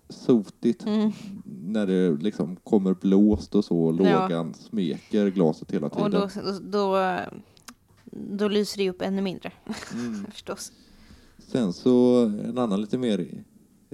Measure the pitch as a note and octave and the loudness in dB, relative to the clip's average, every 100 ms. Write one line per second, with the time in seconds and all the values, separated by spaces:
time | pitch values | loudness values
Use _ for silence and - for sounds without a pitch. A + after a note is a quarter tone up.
0 | - - - A#2+ G2 - A#2 A2+ A3 G#3+ | -20 -4 2 2 0 -2 -2 -2 -2 0
1 | G#3+ G3 G3+ G3 - - F2 G#2+ G2 F#2 | 0 -2 -10 -16 -14 -12 -6 -2 0 2
2 | F#2 D2 G#2 - D2+ F#2 - G#2+ F#2+ F#2 | 2 2 -2 -4 -6 -8 0 2 2 0
3 | G2 F#2+ G#2+ G#2 - G2+ - E2+ D#2+ E2 | 4 6 6 4 0 0 2 2 2 4
4 | F#2+ F#2+ F#2 E2 D#2+ - - A2 E2+ - | 4 4 0 -2 -4 -10 -8 -4 -4 -4
5 | - G#2+ G2+ F#2+ D#2+ - - F#2 D2 - | -4 0 2 4 2 0 -4 -4 -4 -2
6 | G#3 G3+ G3 G3+ F#3 G3 F#3 G3+ G3 F#3+ | 0 0 -2 -4 -6 -6 -4 -2 0 0
7 | F#3+ F3+ - - - _ - - _ _ | 0 -4 -8 -12 -20 _ -20 -20 _ _
8 | - - G#3+ G3 G#3 G#3 G3 G#3 F#3+ F#3 | -18 -14 -10 -4 0 0 0 -2 -2 -2
9 | F#3 G3 G3 - - - - A3 - A#2 | -2 -2 -2 -6 -12 -14 -12 -12 -10 -8
10 | A#2+ G#2 G2 - - - - - - - | -6 -8 -10 -12 -12 -12 -14 -18 -20 -20
11 | - - - - - C3+ G2+ - B2+ B2 | -20 -20 -20 -20 -4 -2 -2 0 4 6
12 | B2 B2 A#2 G#2 A2+ A#2+ A#2+ G2 G#2 B2+ | 6 6 4 0 -4 -2 0 0 -2 -2
13 | A#2+ G2 E2+ - - _ _ _ _ | 0 0 -2 -10 -16 _ _ _ _